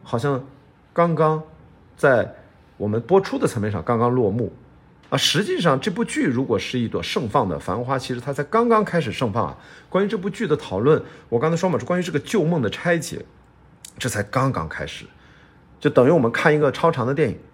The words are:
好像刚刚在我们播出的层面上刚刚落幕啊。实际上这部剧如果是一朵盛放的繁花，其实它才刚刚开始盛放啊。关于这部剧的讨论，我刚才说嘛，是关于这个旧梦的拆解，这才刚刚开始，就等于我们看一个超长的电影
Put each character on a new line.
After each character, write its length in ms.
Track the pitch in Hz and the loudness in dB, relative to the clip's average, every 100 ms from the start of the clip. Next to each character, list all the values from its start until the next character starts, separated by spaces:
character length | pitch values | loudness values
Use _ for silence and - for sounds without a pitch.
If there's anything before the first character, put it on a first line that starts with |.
好 140 | - 120 | -4 -2
像 260 | 143 135 - - - _ _ | 0 -2 -6 -20 -20 _ _
刚 220 | - 170 | 0 2
刚 280 | 160 156 156 - - - - - - | 4 2 2 -6 -20 -20 -20 -20 0
在 360 | 143 120 92 - - - - - | 4 4 2 -8 -20 -20 -20 -6
我 100 | 104 | -2
们 100 | 110 | -2
播 220 | 117 190 | 2 2
出 180 | 196 269 | 2 -2
的 80 | - | 0
层 140 | 113 | 0
面 100 | 104 | -4
上 120 | 101 | -4
刚 140 | 98 117 | -2 0
刚 120 | 120 | 2
落 200 | 127 107 | 2 0
幕 200 | 110 110 - - - - - - | 0 -4 -8 -20 -20 -20 -20 -6
啊。 80 | 135 | -2
实 260 | - - | 0 0
际 160 | - 370 | 0 0
上 180 | 175 - | 2 2
这 120 | 220 | 0
部 120 | 185 | -2
剧 240 | 226 302 208 | -4 0 0
如 160 | 120 | 0
果 160 | 135 101 | 0 -2
是 200 | - 127 | -2 -4
一 100 | 113 | -2
朵 140 | - | -4
盛 260 | 85 - 117 | -4 -4 0
放 180 | 143 101 | 0 0
的 120 | 73 | -4
繁 200 | - 101 | -4 -4
花， 140 | 123 135 | -4 -4
其 160 | 127 | -4
实 60 | 120 | -8
它 120 | 143 | -6
才 100 | 139 | -6
刚 260 | 143 226 240 | -2 0 2
刚 120 | 220 | 2
开 160 | 202 175 | 2 -2
始 140 | 127 | -2
盛 180 | - 123 | -4 -2
放 140 | 110 | -2
啊。 140 | 80 - - - - | -4 -6 -18 -20 -4
关 120 | 185 | 0
于 60 | 202 | 0
这 80 | 214 | -2
部 140 | 196 | -6
剧 160 | - 208 | -6 -2
的 100 | 143 | -2
讨 220 | - 95 | -2 0
论， 240 | 131 143 - - - | 4 4 0 -20 -4
我 100 | 117 | 0
刚 120 | 156 | 0
才 60 | 165 | 0
说 120 | 185 | 0
嘛， 100 | 120 | -2
是 60 | |
关 160 | - 180 | -2 -2
于 20 | |
这 80 | 175 | 0
个 80 | 156 | -4
旧 220 | - 220 | 0 0
梦 200 | 156 170 | 2 0
的 80 | 107 | 0
拆 260 | - 175 170 | -2 0 0
解， 260 | - - - - _ _ - - - - | -2 -10 -12 -20 _ _ -20 -20 -20 -6
这 100 | 120 | -4
才 140 | 107 | -4
刚 280 | 101 127 135 | -2 0 0
刚 160 | 87 82 | -2 -6
开 200 | - 73 | -8 -10
始， 180 | - - - - - - _ _ - | -10 -18 -20 -20 -20 -20 _ _ -4
就 120 | 147 | 2
等 160 | - 123 | 4 6
于 40 | |
我 80 | 170 | 6
们 140 | 113 | 2
看 220 | - 165 | 2 2
一 40 | 151 | 4
个 140 | 143 | 2
超 180 | - 165 | 2 0
长 160 | 147 120 | 2 -2
的 60 | |
电 160 | 143 135 | 0 0
影 100 | 85 - | -2 -14